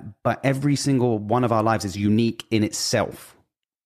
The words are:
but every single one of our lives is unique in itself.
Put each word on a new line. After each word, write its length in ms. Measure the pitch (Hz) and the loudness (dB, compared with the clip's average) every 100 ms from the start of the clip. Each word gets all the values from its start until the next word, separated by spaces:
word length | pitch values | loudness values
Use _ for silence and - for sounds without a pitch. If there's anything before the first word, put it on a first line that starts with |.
| 110 - | -12 -6
but 160 | 123 - | -4 -2
every 320 | 135 135 147 139 | -2 0 0 0
single 420 | 143 135 123 107 | 0 2 2 0
one 240 | 104 120 | 0 0
of 80 | 120 | 2
our 120 | 110 | 2
lives 220 | 110 107 101 | 2 0 -2
is 100 | 98 | -2
unique 480 | 101 110 117 - - | 2 4 2 -2 -2
in 120 | 110 | 0
itself. 720 | 104 - - 113 85 - - - _ _ _ _ | 0 -2 -2 -2 -2 -8 -20 -20 _ _ _ _